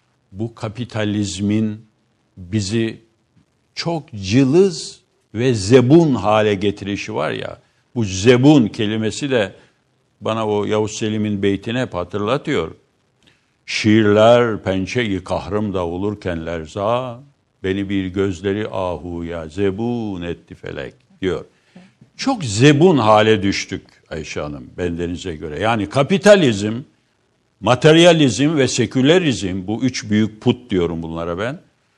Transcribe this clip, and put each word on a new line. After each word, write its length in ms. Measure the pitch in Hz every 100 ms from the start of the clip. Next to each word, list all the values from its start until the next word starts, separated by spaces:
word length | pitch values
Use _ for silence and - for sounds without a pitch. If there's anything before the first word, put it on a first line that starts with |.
| _ _ _
bu 220 | 95 113
kapitalizmin 1300 | - 110 101 117 107 104 104 101 87 101 107 110 107 - _ _ _ _ -
bizi 640 | 87 107 95 113 113 110 _ _ _ _ _ _ _
çok 300 | - 165 165 139 104
cılız 760 | 95 120 131 160 196 170 - - _ _ _
ve 200 | 104 131
zebun 600 | 113 95 127 120 165 160
hale 400 | 117 95 107 107
getirişi 600 | 101 101 101 98 98 -
var 160 | 113 151
ya, 280 | 117 - - _ _ _
bu 100 | 123
zebun 640 | 107 92 110 123 139 151 104
kelimesi 640 | - 104 110 110 - 143
de 240 | 127 95 - _ _ _ _ _ _
bana 280 | 107 113 107
o 160 | 104
Yavuz 280 | 101 107 107 -
Selim'in 440 | 110 107 107 101
beytini 380 | 101 98 113 120
hep 140 | 120
hatırlatıyor. 760 | 87 90 104 104 143 156 120 80 - _ _ _ _ _ _ _ _ -
"Şiirler 960 | - 107 110 104 104 110 120 120 101
pençe-i 600 | 95 95 92 123 113 92
kahrım 500 | 90 87 80 104 107
da 120 | 92 87
olurken 600 | 87 101 104 95 85 80
lerza, 760 | 85 78 104 101 120 127 120 143 _ _ _
beni 240 | 95 95 98
bir 180 | 98 92
gözleri 600 | 92 98 85 98 101 107
ahuya 800 | 104 92 80 87 85 85 85 78
zebun 760 | 78 101 95 117 120 107 92
etti 320 | 87 85 _
felek." 400 | - 90 80 67 - _ _
diyor. 240 | 95 85 - _ _ - 185 _ _ -
Çok 280 | - 254
zebun 540 | 135 98 139 143 185 147
hale 440 | 107 107 110 110
düştük 400 | 98 92 - 95 - _ _
Ayşe 300 | 80 76 -
Hanım 300 | 73 71 62 87
bendenize 580 | 90 85 87 87 92 78
göre. 240 | 80 73
Yani 280 | 107 117 104
kapitalizm, 840 | 127 143 196 202 208 143 101 107 113 - _ _ _ _ _ _ _
materyalizm 960 | - 127 151 160 175 165 139 104 143 160
ve 120 | 127
sekülerizm, 1000 | - 110 131 131 180 165 101 95 95 95
bu 160 | 113
üç 280 | 123 - 107
büyük 300 | 107 107 107
put 300 | 123 123 -
diyorum 320 | 92 85 82
bunlara 360 | 82 82 85 87
ben. 220 | 113 160 _ _ _